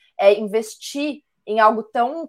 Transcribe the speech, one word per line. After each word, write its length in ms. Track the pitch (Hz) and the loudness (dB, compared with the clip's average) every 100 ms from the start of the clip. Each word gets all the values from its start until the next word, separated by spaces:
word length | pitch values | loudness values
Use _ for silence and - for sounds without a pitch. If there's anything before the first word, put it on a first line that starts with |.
| _ - | _ 2
é, 180 | 202 208 | 4 4
investir 840 | 214 220 220 - - 277 294 262 _ _ - | 0 -4 -6 -12 -12 -8 -6 -8 _ _ -6
em 120 | 214 | 2
algo 240 | 220 226 | 2 2
tão 440 | 214 247 240 330 | -4 -4 -2 -4